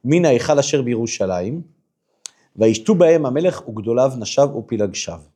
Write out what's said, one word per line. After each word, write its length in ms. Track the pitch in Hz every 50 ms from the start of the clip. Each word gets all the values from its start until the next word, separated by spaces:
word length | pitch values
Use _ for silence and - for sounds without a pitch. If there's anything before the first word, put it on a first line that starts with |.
| -
מן 200 | 127 151 175 175
ההיכל 340 | 151 127 117 - - 151 143
אשר 220 | 139 - - 143
בירושלים, 800 | 123 120 123 110 117 113 - - 101 95 92 90 90 107 143 170 165 _ _ _ _ _ _ _ _ _ _ _ _ - _ _ _ _ _
וישתו 400 | - 110 113 113 113 - - 220
בהם 300 | 170 175 160 165 160 147
המלך 440 | 127 127 147 170 185 175 - - -
וגדוליו, 420 | 110 107 98 113 117 123 131 135 131
נשיו 320 | 120 104 - - 139 143 139 143
ופילגשיו. 640 | 127 110 - 120 104 104 98 - - - - 82 78 73 _ _